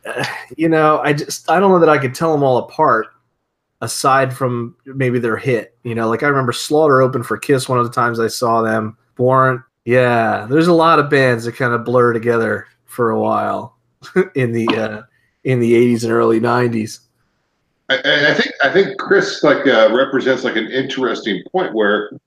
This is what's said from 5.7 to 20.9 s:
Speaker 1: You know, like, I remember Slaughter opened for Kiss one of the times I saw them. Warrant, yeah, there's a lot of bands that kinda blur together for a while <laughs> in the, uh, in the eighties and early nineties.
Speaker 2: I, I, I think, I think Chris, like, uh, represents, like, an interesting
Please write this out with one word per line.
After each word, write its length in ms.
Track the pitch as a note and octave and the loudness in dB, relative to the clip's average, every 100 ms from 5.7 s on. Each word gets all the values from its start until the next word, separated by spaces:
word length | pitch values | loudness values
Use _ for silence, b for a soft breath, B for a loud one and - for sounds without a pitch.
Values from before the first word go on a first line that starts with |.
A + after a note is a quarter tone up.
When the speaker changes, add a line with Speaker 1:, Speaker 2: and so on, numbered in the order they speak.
| _ | _
Speaker 1:
You 100 | A#2+ | -8
know, 140 | A2+ A2+ | -4 -2
like, 160 | A2+ | 0
I 40 | D3 | 0
remember 260 | C#3 B2 | 0 -2
Slaughter 480 | - - D3+ D#3 C3 | -6 -2 2 4 4
opened 240 | C3 B2+ A#2 | 2 -2 -6
for 120 | G#2+ | -8
Kiss 300 | - C#3 B2+ | 0 -2 0
one 120 | B2 | -2
of 60 | A#2 | -2
the 60 | |
times 260 | B2+ A#2+ A#2 | -2 -2 -2
I 100 | A2+ | -4
saw 340 | - A#2+ A2+ | -2 0 0
them. 360 | A2+ A2 G#2+ - _ - | 0 -2 -4 -12 _ -2
Warrant, 440 | B2 C3 C3 B2 _ _ | 2 4 2 0 _ _
yeah, 640 | A#2+ B2+ B2 A#2+ A2 G2+ G#2+ | 0 2 4 2 0 -2 0
there's 180 | D3 E3+ | 0 4
a 60 | |
lot 260 | E3 D#3+ D#3 | 4 4 4
of 100 | C#3+ | 2
bands 340 | C#3+ C3 A#2 | 2 2 0
that 140 | A#2 - | -4 -4
kinda 200 | B2+ A#2+ | -2 -2
blur 340 | A2+ B2 A#2+ | 0 2 2
together 540 | A#2 A#2 A#2 A2 G#2 - _ _ | 2 0 0 0 -4 -8 _ _
for 240 | - A#2 | -4 -2
a 100 | A2 | 0
while 580 | A2 G#2+ G#2 G2 G#2+ _ _ _ - | 0 -2 -2 -6 -10 _ _ _ -6
<laughs> 300 | F#3 F#3+ C#3 | -2 -2 -2
in 180 | B2 | -2
the, 140 | A#2 A2+ | -2 -2
uh, 320 | A2 A2 G#2+ - _ _ _ | -2 -4 -8 -16 _ _ _
in 160 | C3 B2+ | -2 0
the 160 | A#2 A#2 | 4 4
eighties 300 | B2 A#2 A#2 | 4 2 0
and 80 | |
early 260 | A#2 A2+ A2+ | 0 2 2
nineties. 640 | A#2+ B2 B2 A#2 A2 - _ _ _ _ _ _ _ _ - | 2 0 0 -2 -6 -12 _ _ _ _ _ _ _ _ -6
Speaker 2:
I, 60 | C3 | -4
I, 360 | C#3 D3 D3+ | 0 0 2
I 20 | |
think, 220 | - - - | 0 -2 -2
I 80 | C#3+ | 0
think 260 | F3+ G3 - | 2 0 -4
Chris, 460 | - G3 - - | 0 0 0 0
like, 240 | D#3 C3+ C3+ | 0 2 2
uh, 220 | A#2 A2 | 4 4
represents, 520 | A#2+ C3+ C3 C3 B2+ B2 | 4 0 0 0 0 -2
like, 100 | G#2+ | -4
an 120 | G#2+ | -4
interesting 720 | B2 C3 | -4 -6